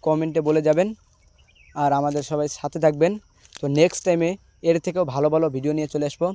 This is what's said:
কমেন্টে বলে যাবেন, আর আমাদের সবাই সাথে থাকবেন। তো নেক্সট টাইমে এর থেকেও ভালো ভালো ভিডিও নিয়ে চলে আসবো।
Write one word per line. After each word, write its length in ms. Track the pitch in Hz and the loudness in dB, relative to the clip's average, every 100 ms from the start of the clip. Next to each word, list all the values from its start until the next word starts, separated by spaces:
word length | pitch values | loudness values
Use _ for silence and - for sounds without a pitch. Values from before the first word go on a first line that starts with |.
কমেন্টে 380 | - 156 160 156 151 | 0 0 0 -2 0
বলে 140 | 156 151 | 2 2
যাবেন, 200 | 151 202 220 _ _ _ _ _ _ - - | 2 0 -4 _ _ _ _ _ _ -16 -2
আর 60 | 147 139 | 0 2
আমাদের 240 | 147 147 139 | 0 -4 -4
সবাই 180 | 151 147 - | -4 -4 -6
সাথে 180 | 147 170 156 | -8 2 2
থাকবেন। 260 | 147 165 208 _ _ _ - | 4 0 0 _ _ _ -8
তো 60 | 147 143 | -2 4
নেক্সট 220 | 175 - - | 2 2 -2
টাইমে 220 | 170 165 190 _ _ 165 | 0 0 -4 _ _ 0
এর 80 | 170 - | 0 0
থেকেও 180 | 170 170 | -4 -2
ভালো 140 | 131 151 | 0 0
ভালো 120 | 156 160 131 | 2 0 -2
ভিডিও 180 | 143 151 | -4 -4
নিয়ে 120 | 151 | -4
চলে 120 | 151 147 | -4 -4
আসবো। 180 | - 175 | -2 -4